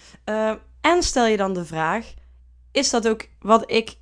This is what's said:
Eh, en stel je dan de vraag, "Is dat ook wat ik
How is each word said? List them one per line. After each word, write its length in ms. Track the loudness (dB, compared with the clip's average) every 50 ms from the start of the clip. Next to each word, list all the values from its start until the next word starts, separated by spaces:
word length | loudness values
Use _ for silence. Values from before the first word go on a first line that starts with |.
| -20 -20 -20 -14 _
Eh, 300 | -6 -4 -2 -2 -2 -4 -6 -10 -20 -20 -2
en 220 | 2 2 2 2 2
stel 240 | 0 0 2 2
je 100 | 2 2
dan 180 | 0 0 -2 -2
de 100 | -6 -6
vraag, 500 | -6 -6 -4 -2 -2 -2 -4 -6 -10 -18 -20 -20 -20 -20 -20 -20 -20 -20 -20 -20 -4 -2
"Is 180 | -2 0 2
dat 180 | 0 0 2 2
ook 180 | 0 0 -4 -16 -20 _
wat 300 | 2 4 4 4 4 2
ik 260 | -2 -2 -2 -2 -12 -20